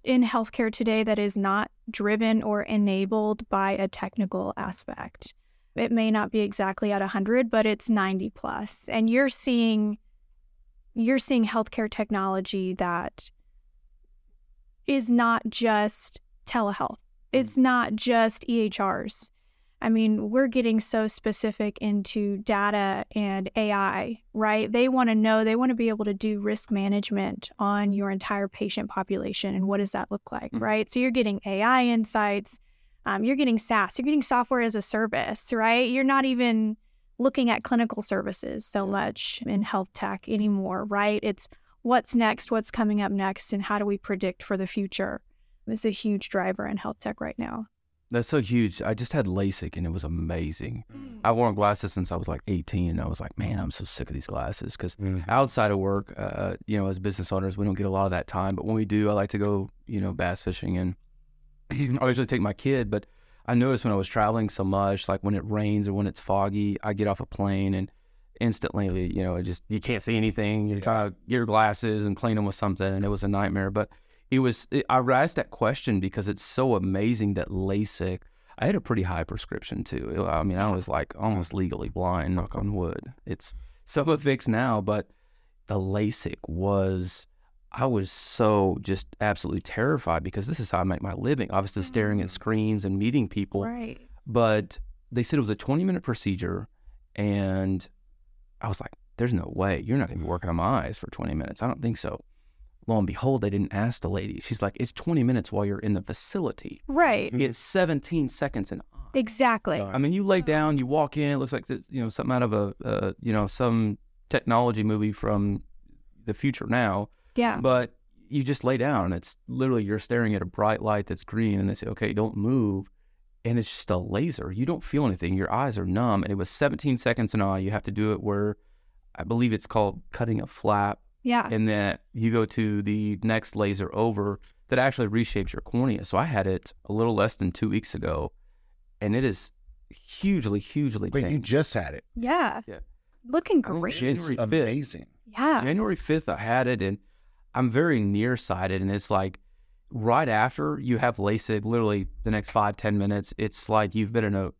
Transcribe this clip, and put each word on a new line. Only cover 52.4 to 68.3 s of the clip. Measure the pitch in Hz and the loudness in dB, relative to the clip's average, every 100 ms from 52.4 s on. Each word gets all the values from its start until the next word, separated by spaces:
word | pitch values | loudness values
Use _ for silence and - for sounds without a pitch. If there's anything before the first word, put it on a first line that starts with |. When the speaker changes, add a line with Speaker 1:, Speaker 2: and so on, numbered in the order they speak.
| - | -2
Speaker 2:
eighteen, | 92 - 95 87 | -4 -2 -2 0
and | 82 | -2
I | - | -4
was | - | -6
like, | - - | -8 -6
"Man, | 110 101 | -4 -2
I'm | - | -4
so | - | -6
sick | - - - | -6 -6 -6
of | |
these | - - | -8 -6
glasses." | - - - - - | -6 -6 -6 -8 -6
'Cause | 90 | -8
Speaker 3:
Mm. | - 98 92 85 | -4 -4 -2 0
Speaker 2:
outside | 127 139 - 107 | 2 2 2 2
of | 101 | 2
work, | 95 98 98 - | 2 0 -2 -8
uh, | 98 - 95 90 - | -6 -4 -4 -4 -2
you | 107 | -2
know, | 98 | 0
as | 95 | -2
business | 101 98 90 | -4 -4 -2
owners, | 95 95 95 | -2 -2 -2
we | |
don't | 101 | 0
get | 95 98 | 0 0
a | |
lot | 95 | 0
of | 98 | 0
that | 90 - | 0 -2
time. | 92 98 | -2 -2
But | 95 | -2
when | 92 110 | 0 0
we | |
do, | 104 107 104 | 2 2 4
I | |
like | 104 98 | 2 0
to | 104 | 0
go, | 104 101 95 - - | 0 0 -2 -10 -6
you | 110 | -2
know, | 95 | -2
bass | 92 90 92 | -2 -2 -2
fishing, | - 92 95 90 | -4 -4 -2 -2
and | 90 95 - - _ _ - _ - | -2 -4 -12 -20 _ _ -20 _ -8
<clears throat> | 127 139 127 | -2 0 2
I | 127 | 2
usually | 123 127 | 2 2
take | 127 | 0
my | 208 | 0
kid. | - 135 135 110 | 0 0 0 0
But | 107 - _ _ - - | -2 -4 _ _ -10 0
I | 120 | 4
noticed | 127 127 | 4 2
when | 123 | 2
I | 101 | 0
was | 95 | 0
traveling | 113 107 113 107 | 2 2 2 0
so | - | 0
much, | 95 98 101 98 - | 0 2 2 0 -2
like, | 98 | -2
when | 101 | 0
it | 101 | -2
rains | 104 107 107 104 101 | -2 -2 0 0 0
or | |
when | 98 101 | 0 -2
it's | - | -4
foggy, | - 98 98 101 104 98 | 0 2 2 2 0 -2
I | 107 | -2
get | 101 104 | 0 0
off | 98 | 0
a | - | -4
plane | - 98 98 98 | -4 0 2 0
and | 95 92 _ _ _ _ | 0 -2 _ _ _ _